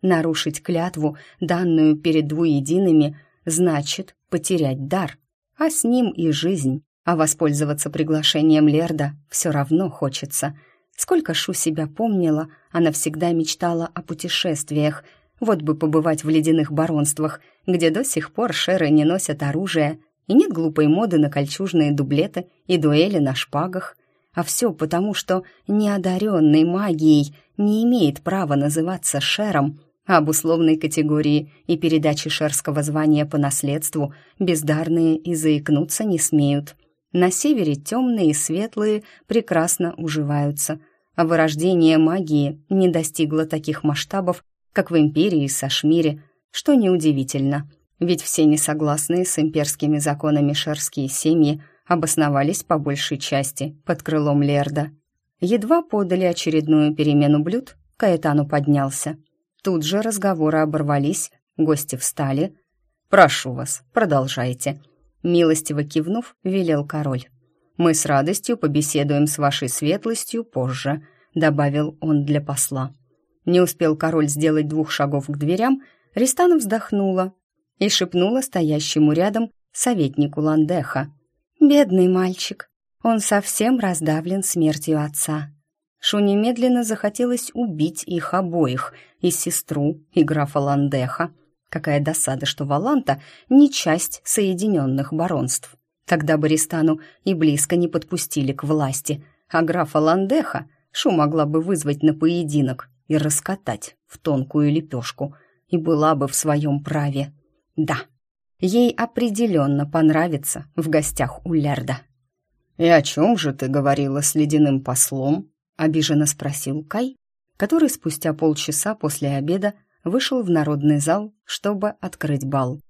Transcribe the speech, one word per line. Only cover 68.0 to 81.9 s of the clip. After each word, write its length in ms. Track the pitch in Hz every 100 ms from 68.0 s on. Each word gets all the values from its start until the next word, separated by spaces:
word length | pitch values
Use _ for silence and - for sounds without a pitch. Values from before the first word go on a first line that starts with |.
| -
радостью 520 | 139 147 202 - 233
побеседуем 680 | 156 147 151 151 143 143 151
с 120 | 147
вашей 320 | 143 139 131
светлостью 720 | - 147 196 233 226 - 233
позже», 640 | 233 - 127 131 139 151 - _ _
добавил 640 | - 160 147 143 143 151 -
он 240 | 160 151 143
для 160 | 147
посла. 520 | 147 143 - 135 135 - _ _ _ _ -
Не 160 | 175
успел 340 | 175 - 165 156
король 320 | 160 160 151
сделать 400 | 143 156 156 151
двух 240 | 156 151
шагов 360 | - 143 143 139
к 100 | 143
дверям, 440 | 147 185 233 269 - _ _
Ристана 440 | - 262 - 359 330
вздохнула 760 | 220 220 - 208 196 185 190 _ _ _ _ _
и 100 | 202
шепнула 520 | - 180 180 185 247
стоящему 720 | 262 185 156 151 151 - 151
рядом 360 | 151 190 214 226 _ _
советнику 720 | - - 226 143 143 147 147
Ландеха. 680 | 151 156 156 175 135 - 143 _ _ _ _ _
«Бедный 500 | 294 285 277